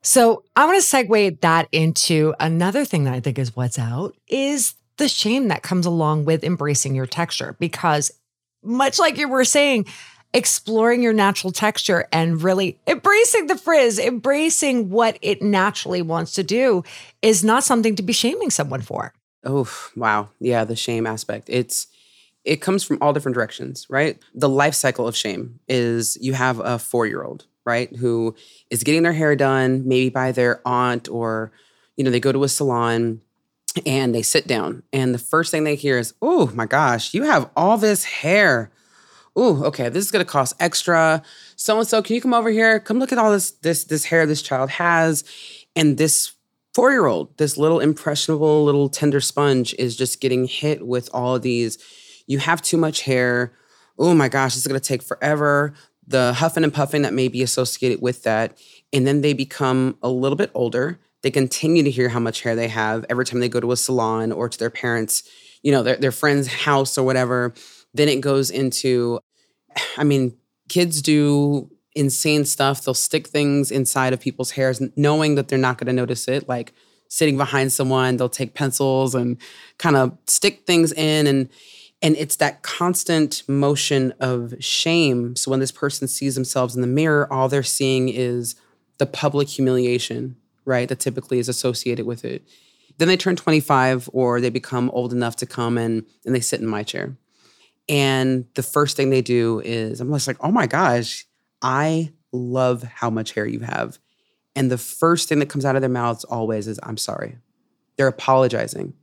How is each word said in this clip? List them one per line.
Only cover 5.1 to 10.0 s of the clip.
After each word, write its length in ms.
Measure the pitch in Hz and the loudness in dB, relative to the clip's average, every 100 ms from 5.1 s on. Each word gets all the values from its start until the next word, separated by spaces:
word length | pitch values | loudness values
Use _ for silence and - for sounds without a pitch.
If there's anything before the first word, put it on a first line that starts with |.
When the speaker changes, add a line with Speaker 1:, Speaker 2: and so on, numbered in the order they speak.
| - 208 254 240 | 0 0 2 0
Speaker 1:
that 140 | 160 | -2
comes 220 | - 180 | -2 0
along 400 | 175 170 156 156 | 0 2 2 2
with 180 | 147 160 | 2 0
embracing 500 | - 175 147 143 139 | 0 -2 0 0 0
your 120 | 135 131 | -2 -4
texture. 500 | - 170 - - - | -4 -6 -6 -8 -6
Because 500 | 170 - 175 147 147 - _ _ _ _ | -6 -2 0 0 -2 -8 _ _ _ _
much 360 | 208 247 269 - | -6 0 0 2
like 200 | 330 247 | 0 2
you 100 | 294 | -2
were 160 | 262 | 2
saying, 400 | 247 294 285 247 196 - | 2 4 4 2 -2 -10